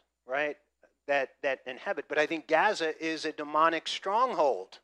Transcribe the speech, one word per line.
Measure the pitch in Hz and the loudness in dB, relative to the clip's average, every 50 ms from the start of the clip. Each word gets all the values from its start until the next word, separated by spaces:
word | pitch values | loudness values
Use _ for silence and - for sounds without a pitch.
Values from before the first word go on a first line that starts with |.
| _ _ _ _ _ 123 | _ _ _ _ _ -6
right, | 127 143 151 147 139 _ _ _ _ _ _ _ _ _ _ - | -4 -2 -2 -4 -6 _ _ _ _ _ _ _ _ _ _ -2
that, | 139 139 135 - _ _ - | 0 0 0 -2 _ _ -4
that | 143 131 - - | -4 -4 -4 -6
inhabit. | 131 131 117 - 202 196 147 135 - | -12 -12 -10 -6 -6 -6 -6 -6 -4
But | 147 151 | 0 0
I | 151 | 0
think | 147 165 160 - - | 0 0 -6 -4 0
Gaza | 160 156 180 214 202 156 165 156 151 - | 2 4 4 4 2 0 -2 -4 -4 -4
is | 160 160 160 156 139 | -4 -4 -4 -4 -4
a | 160 | -6
demonic | 147 - 151 147 151 151 160 165 165 160 - - | -6 -6 -6 -2 2 4 4 4 4 2 -4 -6
stronghold. | - - - 190 196 226 254 254 202 165 156 139 117 90 92 - - - | -8 -6 -4 -2 0 2 2 0 2 2 2 2 2 0 -4 -12 -16 -20